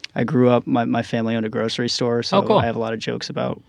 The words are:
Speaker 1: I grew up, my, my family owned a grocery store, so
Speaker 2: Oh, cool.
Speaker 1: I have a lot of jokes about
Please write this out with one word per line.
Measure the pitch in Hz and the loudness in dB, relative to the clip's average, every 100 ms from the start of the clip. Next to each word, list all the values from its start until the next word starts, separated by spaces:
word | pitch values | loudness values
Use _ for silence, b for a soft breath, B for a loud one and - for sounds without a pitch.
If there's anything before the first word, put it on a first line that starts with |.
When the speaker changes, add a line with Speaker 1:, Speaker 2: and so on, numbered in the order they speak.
| - | -8
Speaker 1:
I | 139 | -4
grew | 120 131 123 | 0 4 6
up, | 120 - | 4 2
my, | 127 | 0
my | 120 120 | 0 -2
family | 113 117 113 113 | -2 -2 0 -2
owned | 113 | -2
a | |
grocery | 113 113 - 120 | -2 -4 -2 -2
store, | - 123 120 | -2 0 -2
so | 117 196 | 0 2
Speaker 2:
Oh, | |
cool. | - 202 | 4 2
Speaker 1:
I | 117 | 2
have | 113 | -2
a | |
lot | 113 | -4
of | 113 | -6
jokes | - 117 - | -6 -6 -6
about | 139 127 - | -4 -4 -6